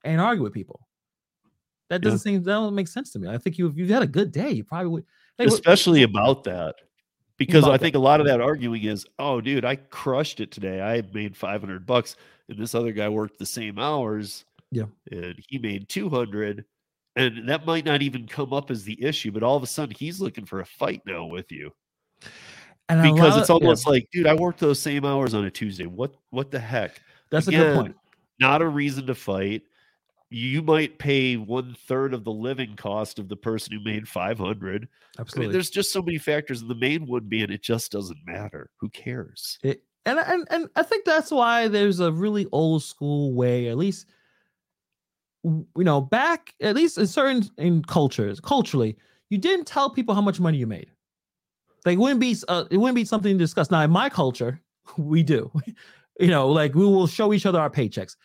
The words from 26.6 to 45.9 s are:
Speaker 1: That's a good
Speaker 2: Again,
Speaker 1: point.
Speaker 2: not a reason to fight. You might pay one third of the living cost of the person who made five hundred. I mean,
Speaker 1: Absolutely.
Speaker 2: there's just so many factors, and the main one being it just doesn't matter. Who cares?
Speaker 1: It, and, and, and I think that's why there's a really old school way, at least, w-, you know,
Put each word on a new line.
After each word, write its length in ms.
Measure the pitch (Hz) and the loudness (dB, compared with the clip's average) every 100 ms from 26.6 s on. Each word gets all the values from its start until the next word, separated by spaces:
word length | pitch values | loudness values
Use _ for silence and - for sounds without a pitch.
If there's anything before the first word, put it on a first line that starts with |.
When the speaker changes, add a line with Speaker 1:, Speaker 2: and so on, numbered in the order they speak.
| 113 123 98 - _ _ - | -4 -4 -4 -10 _ _ -4
Speaker 1:
That's 160 | 156 185 | -2 2
a 40 | |
good 80 | 160 160 | 4 4
Speaker 2:
Again, 40 | 135 | 4
Speaker 1:
point. 200 | 104 - _ _ _ - | 0 -8 _ _ _ 0
Speaker 2:
not 220 | 131 147 | 2 4
a 60 | 165 | 2
reason 400 | 143 143 135 131 | 0 -2 -4 -6
to 80 | 123 | -8
fight. 480 | - 98 98 107 _ _ _ _ _ _ _ | -4 -2 -2 -4 _ _ _ _ _ _ _
You 300 | 117 123 143 | -8 -4 -2
might 380 | 156 160 151 - | 2 2 2 -4
pay 380 | 143 139 131 120 | 0 2 2 -2
one 380 | 104 127 127 120 - | -4 -6 -6 -12 -6
third 260 | 131 135 | -2 -2
of 100 | 123 | -4
the 80 | 107 | -8
living 440 | 107 120 135 120 104 | -8 -6 -6 -8 -8
cost 420 | 104 104 104 - | -6 -6 -6 -10
of 80 | 98 | -12
the 60 | 101 | -8
person 380 | 113 110 - | -6 -6 -6
who 100 | 107 | -10
made 240 | 107 107 107 | -8 -8 -8
five 300 | - 92 113 | -6 -6 -4
hundred. 460 | 95 107 95 101 | -6 -6 -6 -8
I 20 | 120 | -10
mean, 360 | _ _ - | _ _ -16
Speaker 1:
Absolutely. 320 | 120 - 113 | -12 -6 -2
Speaker 2:
there's 180 | 185 175 | -2 -4
just 200 | 196 196 | -4 -4
so 100 | 190 | -4
many 160 | 175 160 | -4 -4
factors, 420 | 151 151 151 123 | -2 -2 -2 -8
and 80 | 113 | -8
the 60 | 117 | -2
main 300 | 127 160 143 | -2 -2 -2
one 200 | 123 104 | -6 -2
being 220 | 110 101 | -4 -4
it 120 | 101 | -6
just 280 | - 113 - | -4 -4 -2
doesn't 280 | 104 92 76 82 | -8 -8 -12 -12
matter. 440 | 90 104 73 65 - | -12 -12 -14 -18 -12
Who 120 | 113 | -12
cares? 680 | - - 123 87 - - - | -10 -12 -10 -12 -14 -14 -8
Speaker 1:
It, 200 | 135 - _ _ 220 | -6 -6 _ _ -4
and, 140 | 294 | -2
and, 280 | - 349 311 | 0 -2 -2
and 180 | 330 311 - | -4 -4 -2
I 80 | |
think 220 | 339 440 381 | 0 0 2
that's 260 | 311 311 | 0 2
why 360 | 294 233 233 220 | 0 2 2 2
there's 320 | 208 202 180 | 2 2 2
a 120 | 175 | 0
really 360 | 160 208 208 190 | 0 -2 -2 -2
old 320 | 143 160 160 | 0 2 2
school 500 | - - 147 147 143 | -2 -8 -4 0 0
way, 340 | 123 123 123 120 | 0 0 0 -2
at 80 | 120 | -2
least, 280 | 196 196 - _ _ _ _ _ _ _ _ _ _ _ _ _ | -2 -4 -10 _ _ _ _ _ _ _ _ _ _ _ _ _
w-, 220 | 165 156 165 160 | -4 -2 -4 0
you 60 | |
know, 180 | 180 | 2